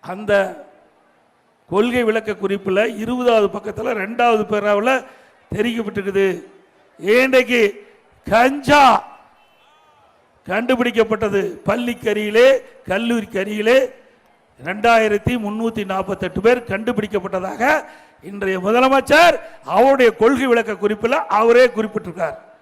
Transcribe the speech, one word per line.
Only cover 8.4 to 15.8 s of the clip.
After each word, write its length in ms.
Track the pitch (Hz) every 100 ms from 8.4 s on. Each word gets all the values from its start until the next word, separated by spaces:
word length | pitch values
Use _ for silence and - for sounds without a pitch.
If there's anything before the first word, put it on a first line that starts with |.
| 254 285 277 294 269 208 - - _ _ _ _ _ _ _ _ _ _ _ _ -
கண்டுபிடிக்கப்பட்டது, 960 | 196 247 254 233 220 220 214 214 196
பள்ளிக்கு 680 | 185 175 - 220 240 233 -
அருகிலே, 520 | 208 214 214 254 269 - -
கல்லூரிக்கு 540 | - 190 233 233 208 202
அருகிலே 520 | 196 214 214 254 262 - _ _ _ _ _ _
ரெண்டாயிரத்தி 680 | 135 196 226 226 220 208 208
முன்னூத்தி 540 | 247 208 214 226 220